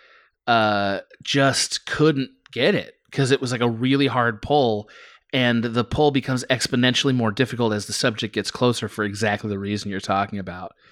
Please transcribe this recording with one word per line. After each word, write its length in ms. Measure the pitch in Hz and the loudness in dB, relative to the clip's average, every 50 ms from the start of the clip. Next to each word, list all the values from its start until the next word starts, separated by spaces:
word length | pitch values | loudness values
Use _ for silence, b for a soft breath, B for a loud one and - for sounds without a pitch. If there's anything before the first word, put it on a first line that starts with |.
| b b b b b b b _ _ - | b b b b b b b _ _ 0
uh, 520 | 117 113 110 107 104 101 101 101 98 92 - _ - - - | 2 4 4 4 2 2 0 0 -2 -4 -6 _ -18 -14 -8
just 640 | - - 139 139 135 127 - - - - - - | -2 0 2 2 2 2 0 -2 -4 -6 -8 -6
couldn't 460 | - - - 151 156 - 135 131 - - _ _ _ | -6 0 2 2 2 2 2 -2 -6 -8 _ _ _
get 240 | - 113 131 180 202 | -4 0 0 2 2
it 200 | 127 - - - _ _ _ | 0 -4 -8 -14 _ _ _
'cause 200 | - - 139 123 | -2 0 2 2
it 80 | 139 131 | 2 2
was, 140 | 135 120 127 | 0 -2 -2
like, 80 | 110 | 0
a 80 | 120 120 | 0 0
really 380 | 113 110 123 131 135 139 143 127 | 0 0 0 2 2 2 2 2
hard 340 | 117 123 120 117 110 104 | 2 0 0 0 -2 -4
pull. 480 | - - 147 147 135 117 107 104 107 B B B B B B B B B - | -2 0 2 2 4 2 0 -2 -4 B B B B B B B B B -2
And 300 | 131 127 120 120 117 113 | 0 2 2 2 2 0
the 220 | 120 113 120 113 | 0 0 -2 -2
pull 260 | - - - 151 147 | 0 0 2 2 4
becomes 320 | 139 139 - - 131 123 123 - | 2 2 0 0 -2 -2 0 -2
exponentially 640 | 131 117 - - - 123 123 127 123 - - 139 131 | -2 -2 0 0 0 2 2 2 2 2 2 2 2
more 160 | 123 117 107 | 2 2 0
difficult 400 | 101 - 131 - - 113 120 110 | 0 0 -2 -2 0 0 0 0
as 140 | 107 104 98 | 0 -2 -4
the 80 | - 101 | -4 -4
subject 400 | - - 127 117 - 120 104 - | -2 -2 -2 -2 -2 -6 -4 -4
gets 180 | 110 101 - | -4 -4 -4
closer 380 | - - 127 123 117 - - 104 | -2 0 2 2 2 0 -4 -6
for 160 | - - 107 | -4 -4 -4
exactly 440 | 104 98 98 113 104 104 101 - 107 | -4 -2 -2 -2 -2 -2 -2 -4 -6
the 100 | 101 98 | -6 -6
reason 300 | 98 98 104 101 - 104 | -4 -4 -4 -4 -4 -6
you're 120 | 98 95 | -8 -6
talking 380 | - - 98 98 101 101 104 101 | -4 -2 -2 0 -2 -2 -4 -8
about. 340 | 92 90 87 92 92 - - b b b | -10 -10 -10 -12 -14 -16 -16 b b b